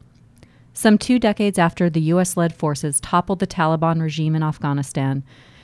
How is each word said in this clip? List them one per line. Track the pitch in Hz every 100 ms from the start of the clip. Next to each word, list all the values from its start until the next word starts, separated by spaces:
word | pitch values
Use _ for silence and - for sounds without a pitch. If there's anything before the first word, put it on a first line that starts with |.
| - _ - _ - _ -
Some | - 220 214
two | - 247
decades | 226 208 208 185
after | 170 - 175
the | 160
U | 156 175
S-led | 180 180 170
forces | 165 156 143 151 143
toppled | - 175 175 190
the | 185
Taliban | - 160 160 165 165
regime | 160 151 156 156
in |
Afghanistan, | 156 - 147 143 139 - 135 139 - - - -